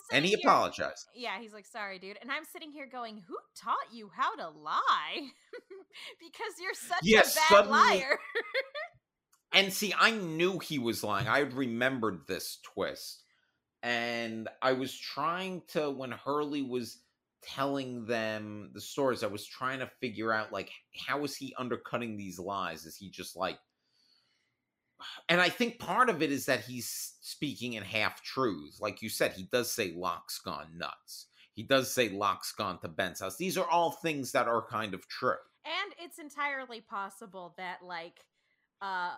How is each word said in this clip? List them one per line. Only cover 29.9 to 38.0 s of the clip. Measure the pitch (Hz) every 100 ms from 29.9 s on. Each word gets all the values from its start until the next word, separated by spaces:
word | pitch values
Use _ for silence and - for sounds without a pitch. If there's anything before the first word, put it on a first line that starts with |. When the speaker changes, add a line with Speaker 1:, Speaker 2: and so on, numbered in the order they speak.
| 85
Speaker 1:
Locke's | 90 85 - -
gone | 95 73 80 82
nuts. | 73 - - - - _ -
He | -
does | 113 135 127
say | 127 110
Locke's | 98 101 92 -
gone | - 101 87
to | 92
Ben's | 80 92 -
house. | 95 -
These | 185 156
are | 165
all | 170 165
things | - 165 147 120
that | 131 117
are | 117
kind | 107 107 107
of | 92 -
true. | - 127 - - _ 302
Speaker 2:
And | 349 392 -
it's | 339 -
entirely | 294 285 285 269 254 226
possible | - 214 196 - 220 185 175 170
that, | 180 180
like, | 180 170